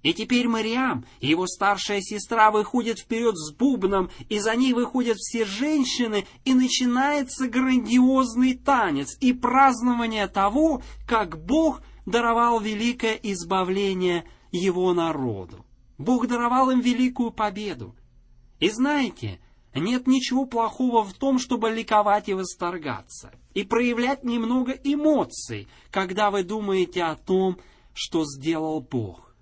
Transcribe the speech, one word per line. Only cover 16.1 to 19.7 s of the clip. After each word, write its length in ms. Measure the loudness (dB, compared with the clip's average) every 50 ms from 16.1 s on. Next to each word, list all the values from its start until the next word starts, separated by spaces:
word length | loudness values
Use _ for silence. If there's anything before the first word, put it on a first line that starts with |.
| 2 2 2
даровал 440 | 0 0 0 0 2 2 2 2 4
им 100 | 2 2
великую 480 | 2 2 2 2 0 0 0 -2 -4 -4
победу. 680 | -2 -4 -4 -4 -4 -6 -8 -8 -8 -10 -12 -16 -16 -20 -20 _ _ -20 _ _ -20 -20 -20 -20 _ _
И 100 | -2 -2
знаете, 680 | 0 0 0 0 2 0 -2 -2 -4 -8 -10 -10 -10 -12 _ _ _ _ _ _